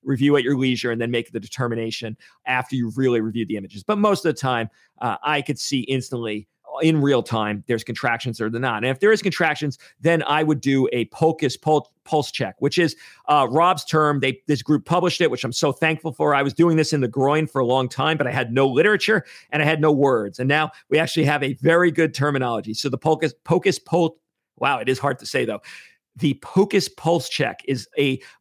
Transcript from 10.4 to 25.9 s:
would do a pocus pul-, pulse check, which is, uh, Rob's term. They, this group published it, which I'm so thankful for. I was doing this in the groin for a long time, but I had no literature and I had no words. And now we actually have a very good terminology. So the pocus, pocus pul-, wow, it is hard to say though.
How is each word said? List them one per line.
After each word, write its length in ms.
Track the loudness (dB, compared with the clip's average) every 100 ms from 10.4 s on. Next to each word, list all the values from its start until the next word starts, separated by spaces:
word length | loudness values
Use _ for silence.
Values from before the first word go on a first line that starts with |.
would 160 | 2 0
do 280 | 2 2 2
a 140 | 0 -4
pocus 500 | 0 0 2 -4 -2
pul-, 340 | 0 0 0 _
pulse 260 | -4 -2 -2
check, 240 | -6 -8 -4
which 180 | -2 0
is, 160 | 0 -2 -18 -14 0
uh, 220 | 2 4
Rob's 340 | 2 2 2
term. 360 | 0 0 2 2
They, 200 | -2 -4 -4
this 160 | -4
group 220 | 0 -2
published 360 | 2 0 0 0
it, 80 | 0
which 140 | 0
I'm 100 | -6
so 200 | -2 -2
thankful 400 | 0 -2 -2 -6
for. 240 | -2 0 2
I 60 |
was 120 | 0
doing 220 | 2 2 4
this 160 | 0
in 80 | 0
the 80 | -2
groin 400 | 0 2 2 0
for 120 | -2
a 60 | 2
long 220 | 2 0
time, 280 | 0 0 0
but 120 | -2
I 20 |
had 220 | -2 0
no 160 | 2 2
literature 560 | 4 2 2 2 0 -2 -16 _
and 100 | 0
I 40 |
had 160 | 0 2
no 100 | 2
words. 480 | 4 4 2 -2 -4
And 80 | 0
now 240 | 0 0 -6 _
we 120 | 0
actually 240 | 2 0
have 180 | 2 0
a 120 | -2
very 360 | 0 2 4 4
good 240 | 2 0
terminology. 600 | 0 -2 0 -2 -4 -6
So 140 | -6 -4
the 100 | -2
pocus, 360 | 0 0 0 -4
pocus 360 | 0 2 2 -2
pul-, 360 | -2 0 0 -4 _ _ _ _
wow, 200 | -2 -2
it 100 | -2
is 120 | -2
hard 180 | -2 -4
to 80 | -4
say 180 | -2
though. 160 | -2 -4 -12 -20 -20